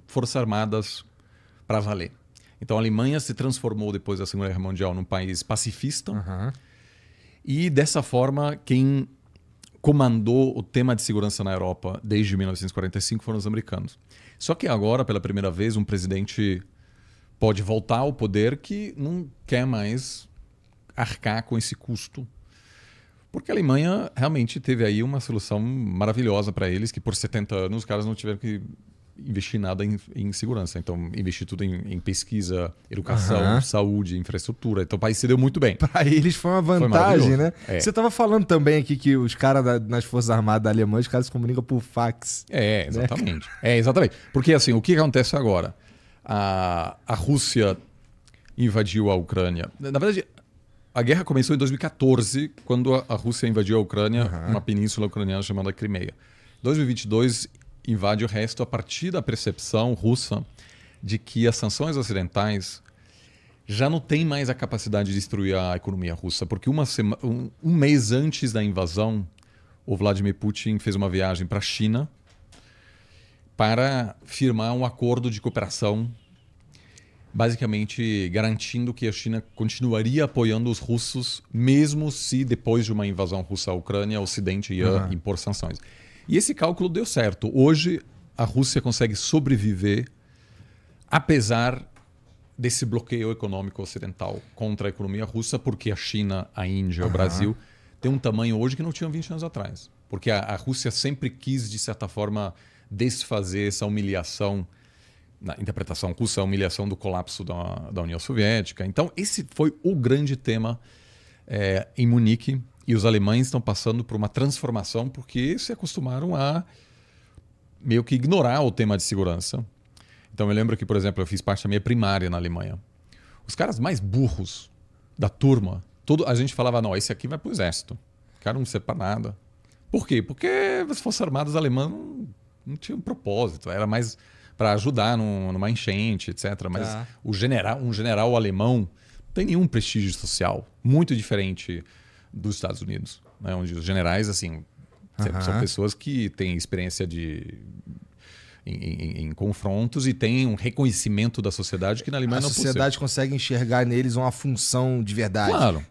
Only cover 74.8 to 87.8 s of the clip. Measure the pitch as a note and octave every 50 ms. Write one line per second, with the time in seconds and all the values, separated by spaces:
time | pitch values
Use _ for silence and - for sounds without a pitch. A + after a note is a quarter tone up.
74.8 | B2+ A#2+ - - B2 A#2+ B2 A#2+ A#2+ B2 A2 G#2 - A#2+ - A2+ G2+ G2+ - -
75.8 | A2 G#2 G#2 A2 A#2 A#2+ A#2 - _ _ - _ _ _ _ - _ - - -
76.8 | _ - - - - _ _ - - - - A2 A2+ A#2 A#2 A#2 B2 A2 G#2+ G#2
77.8 | G#2+ G2+ - - A#2 A2 G#2+ G2+ F#2+ F2+ F2 G#2+ A2 A2 A2 G#2 - - - A#2+
78.8 | A#2+ B2 A#2 - A#2+ A2 G2+ - - A2+ A2+ A2+ - - - - A2 A2 - -
79.8 | B2+ A#2+ A2+ A2 A2 A#2 C3 D#3 D3 C3 - B2+ A#2 A2+ A2 A2+ A#2 A#2+ A2+ -
80.8 | - - A#2 A#2 - - - C3 B2 - - - - _ - A2+ A#2+ C3 C3+ C#3+
81.8 | D3+ D3 D3 D3+ D3+ D3 C3+ - - - B2+ B2+ C3+ B2 A#2+ A#2 - A#2 A2+ A#2+
82.8 | A2+ A2 A2 G#2+ G2+ G2+ G2 F2+ G2 E2 F#2+ F#2+ F#2 - G2+ F#2+ - - F#2 F2+
83.8 | E2+ - G2+ G2+ G2+ G#2 A2 G#2 G2 F2+ - - G2+ F#2+ F#2 G2+ G2+ - G2 F#2
84.8 | A2 G#2 F#2+ G2 F#2+ F#2 F#2+ E2 - G2+ F#2+ - - G#2 G2+ - - E2+ E2+ -
85.8 | - - - - - - - - - - D3+ F3+ A3+ - D4 - D#3+ E3+ F3+ -
86.8 | F3+ F#3 D#3+ F#3+ A#3 - - C#3+ A#2 G#2 F#2 - - G#2+ - C3+ C3+ D3+ E3 D3